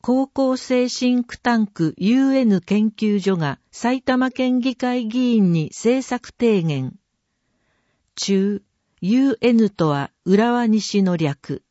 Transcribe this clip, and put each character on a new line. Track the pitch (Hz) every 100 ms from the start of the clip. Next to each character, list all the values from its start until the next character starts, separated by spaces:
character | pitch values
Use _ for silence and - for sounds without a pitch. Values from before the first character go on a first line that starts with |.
高 | - 254 269
校 | - 269 254
生 | - 254 247
シ | - 247 247
ン |
ク | 240 -
タ | 247 233
ン | 208
ク | - 160 -
ユ | 190 254 269
ー |
エ | 269 233
ヌ | 190
研 | - 208 214
究 | - 214 208
所 | 190 185
が | 147 139 _
埼 | - 240 262
玉 | - 254 254
県 | 254 254 254
議 | 254 247
会 | 247 247 220
議 | 247 247 226
員 | 185
に | 170 151
政 | - 226 262 240
策 | 247 - _
提 | 233 208
言。 | 160 139 127 - _ _ _ _ _ _ _ _ _ _ _ -
中、 | - 196 196 196 _ _ _ _
ユ | 180 247 269
ー | 247
エ | 233
ヌ | 226 208
と | - 160
は | 143 139 _ -
浦 | 202 233
和 | 240 233
西 | 214 - 202
の | 190 175
略。 | 156 139 - 135 _